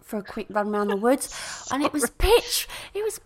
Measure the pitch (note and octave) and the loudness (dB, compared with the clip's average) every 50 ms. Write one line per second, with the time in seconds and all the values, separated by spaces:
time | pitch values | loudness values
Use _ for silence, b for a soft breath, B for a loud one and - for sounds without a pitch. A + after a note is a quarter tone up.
0 | _ - - G#3+ G3 - - A3+ G3 - G3 G#3 G#3 G#3 G#3 G#3 G#3 G#3 G3+ G3 | _ -8 -8 -8 -8 -8 -10 -10 -8 -4 -2 -2 -2 0 0 0 0 0 0 2
1 | G#3 A#3+ C4+ C4+ - B B B B B B B B - B3 C4+ D4+ - - D4 | 4 4 4 4 0 B B B B B B B B -4 0 0 0 0 0 0
2 | - - - - - F4+ A4+ A#4+ - - - - - B B B B B - G4 | -2 -2 0 2 6 6 6 6 4 2 -2 -4 -4 B B B B B -6 -4
3 | G#4+ A4 - - - | -2 -2 -4 -6 -8